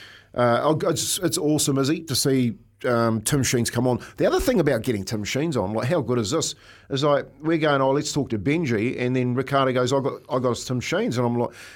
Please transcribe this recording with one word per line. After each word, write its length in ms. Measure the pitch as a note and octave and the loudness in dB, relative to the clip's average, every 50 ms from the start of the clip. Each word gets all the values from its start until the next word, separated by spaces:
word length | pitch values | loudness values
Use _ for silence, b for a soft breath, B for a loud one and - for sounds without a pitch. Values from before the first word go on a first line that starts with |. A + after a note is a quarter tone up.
| B B B B B B B | B B B B B B B
uh, 260 | - B2 A#2+ A#2 A#2 - | 0 2 2 2 2 2
I'll, 160 | D3 D#3 D3 - F#3 | 0 0 0 0 -2
it's, 280 | E3 - - - - - | -2 -2 -2 -4 -4 -2
it's 180 | F#3 E3 - F#3 | -2 -2 -2 -2
awesome, 400 | D#3 D3 D3+ D3 - - C#3 C3+ | 0 0 0 0 2 0 0 0
Izzy, 240 | C#3 C3 D#3+ F3+ D#3+ | 0 0 -2 -2 -4
to 120 | - C3 | -4 -2
see, 380 | A2 - C#3+ C3+ C3 B2 A#2+ G#2 - - _ _ - - | -2 0 2 2 2 2 0 -2 -4 -10 _ _ -6 -2
um, 340 | C3 A#2+ A#2 A#2 A#2 A2+ A2+ | 0 2 2 2 2 2 0
Tim 220 | G#2 - - C#3+ B2 | -2 0 0 0 0
Sheens 260 | - - A#2+ A#2 - | 2 0 0 0 0
come 180 | - A#2+ B2 B2+ | 0 0 0 0
on. 120 | B2 A2+ B B B | 0 0 B B B
The 100 | B D#3 | B 0
other 140 | G3 E4 F#4 | 2 2 2
thing 220 | F#4 C#4+ B3+ G#3+ | 2 2 2 2
about 220 | D#3 D3 C3+ A2+ A2+ | 4 2 2 0 0
getting 200 | C3+ A#2 G2+ G2 | -2 -2 -2 -2
Tim 220 | - A#2+ G#2+ G#2 | -4 -6 -6 -4
Sheens 320 | - - C3+ D3+ E3+ D3 A#2+ | -4 -2 -2 -2 0 0 0
on, 160 | F#2 F#2+ G#2+ | 0 0 -2
like, 160 | A2 A2+ B2 | -2 -2 0
how 100 | F3+ E3+ | 0 0
good 180 | C3 G2+ B2 A#2+ | 0 0 0 0
is 140 | A2 G2 | 0 0
this? 240 | C3+ D#3+ C#3+ - - B B B B B B B | 0 -2 -2 -2 -6 B B B B B B B
Is, 140 | C#3+ C3 C#3+ | -4 0 2
like, 220 | D3+ C#3+ C3+ A#2+ - - - | 2 2 2 0 -4 -12 -8
we're 160 | D#3 D#3 E3 D#3+ | -2 -2 0 2
going, 240 | D3+ D#3 C#3+ C3+ | 2 2 4 4
"Oh, 100 | C3+ C3+ | 4 2
let's 220 | C3+ D3 C#3+ - - | 2 0 0 -2 -2
talk 160 | D3 C3 - | -2 -2 -2
to 100 | A2+ G#2 | -2 -2
Benji," 580 | F#2 - D3 E3+ F3 C3 A#2 G#2 G#2+ B2+ - - | 0 0 0 0 0 0 0 0 0 0 -2 -2
and 160 | B2+ B2 B2+ | -2 0 0
then 200 | B2+ B2+ B2 B2 | 0 0 0 0
Ricardo 380 | B2+ C3 C3 C#3+ C#3 C3+ C3 B2+ | -2 -2 0 2 2 2 2 2
goes, 180 | B2+ B2+ B2 | 2 2 2
"I 80 | C#3 C#3 | 2 0
got, 220 | C3 C#3 B2 - - - | 0 -2 -4 -6 -8 -4
I 100 | C#3 C3 | -4 -2
got 120 | A#2+ B2+ | 0 0
us 120 | A#2 - - | -2 -2 -4
Tim 160 | - C3 B2 | -4 -4 -4
Sheens," 380 | G#2 - D#3+ F#3+ A3+ A#3+ B2+ A#2+ | -4 -2 -2 -2 0 0 0 0
and 100 | B2 A#2+ | 0 0
I'm 100 | A#2+ A#2+ | 0 0
like, 120 | A#2+ - B B B B B | -2 -2 B B B B B